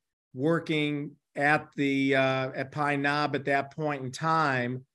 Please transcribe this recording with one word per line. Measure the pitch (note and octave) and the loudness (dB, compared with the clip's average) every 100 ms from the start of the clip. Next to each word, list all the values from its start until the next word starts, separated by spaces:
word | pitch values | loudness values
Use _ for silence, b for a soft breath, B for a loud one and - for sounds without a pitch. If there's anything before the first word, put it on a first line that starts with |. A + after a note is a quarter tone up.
| _ _ _ | _ _ _
working | B2+ D3 E3 E3 D#3 D3 D3 D3 - _ - | -2 0 0 0 0 0 -2 -6 -12 _ 0
at | C#3+ D3+ D3+ - | 2 2 0 -2
the, | C#3 C#3 C3+ C3+ | 0 2 2 4
uh, | C3 C3 C3 C#3 | 2 0 -2 -6
at | C3+ | -6
Pine | D3+ C#3+ C#3+ | -2 -2 0
Knob | C#3+ D3 C#3+ C#3 | 0 0 0 -2
at | C#3 | 0
that | C#3 C#3 - | 0 -2 -4
point | D3+ C#3+ | -4 -4
in | C3 | -6
time. | C3 D#3+ D#3+ D3+ B2+ B2 C3 - | -4 0 2 2 0 -2 -4 -10